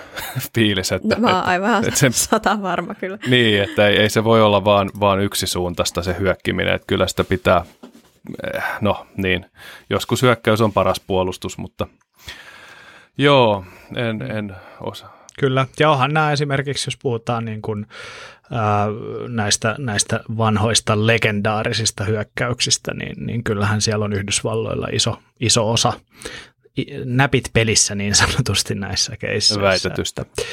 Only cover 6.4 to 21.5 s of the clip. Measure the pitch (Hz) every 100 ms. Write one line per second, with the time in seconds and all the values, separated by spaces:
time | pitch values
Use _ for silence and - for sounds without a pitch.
6.4 | 92 92 92 92 - 98 92 - 90 92
7.4 | - 90 90 _ - - _ _ - -
8.4 | - - - - 104 - - - 95 92
9.4 | - _ - - - 101 - 117 123 117
10.4 | - 107 110 98 95 92 - 92 92 -
11.4 | - - 92 - - _ _ _ - -
12.4 | - - - - - - _ - 143 139
13.4 | 117 101 95 - - 113 117 107 127 107
14.4 | 104 95 - - - - - - - -
15.4 | 139 131 131 - 151 139 143 156 151 143
16.4 | 147 139 139 131 - - 131 117 120 117
17.4 | 113 107 107 104 107 - - - - -
18.4 | - 123 107 104 104 107 107 110 117 117
19.4 | 104 - 113 107 131 101 - 117 - 110
20.4 | 110 107 113 104 - 104 110 117 110 107
21.4 | 110